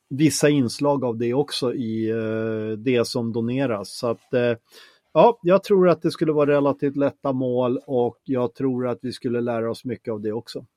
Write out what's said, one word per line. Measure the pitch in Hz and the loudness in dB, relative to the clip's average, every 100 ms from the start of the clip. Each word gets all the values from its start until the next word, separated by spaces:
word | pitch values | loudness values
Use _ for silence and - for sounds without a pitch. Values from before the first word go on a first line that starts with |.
| - | -8
vissa | 135 156 - 147 | 2 2 4 4
inslag | 147 117 - 143 143 | 4 2 0 0 0
av | 123 113 | -2 -2
det | 120 | 0
också | 131 143 - 127 | 0 -2 -2 -4
i, | 143 113 110 110 | -2 -4 -2 -2
eh, | 113 110 110 113 110 110 110 | -2 -2 -2 -4 -4 -4 -4
det | 127 120 113 | 0 2 0
som | 127 117 | -2 -4
doneras. | 117 117 131 135 104 95 - | -4 -2 -2 -2 -4 -8 -6
Så | 120 | -4
att, | 117 _ | -4 _
eh, | 127 120 113 _ - - _ _ | 0 2 0 _ -20 -20 _ _
ja, | 156 226 233 | 4 4 4
jag | 170 190 | 2 2
tror | - 196 180 | 4 4 4
att | 165 | 4
det | 165 | 0
skulle | - 160 | -2 0
vara | 147 143 | 2 4
relativt | 143 143 139 143 139 | 4 2 0 -2 0
lätta | 139 - 139 | -2 -2 -4
mål | 131 127 123 123 135 - | -2 -2 0 0 -2 -2
och | 127 120 - | 0 0 -4
jag | - 127 123 | -4 -2 -2
tror | - 135 123 123 | -2 -2 -2 -2
att | 120 | -4
vi | 127 | -8
skulle | - 127 120 | -8 -4 -2
lära | 120 117 113 | -2 -2 -4
oss | 113 | -6
mycket | 127 104 123 | -8 -8 -8
av | 107 | -6
det | 107 | -6
också. | 113 - 135 131 | -6 -8 -14 -16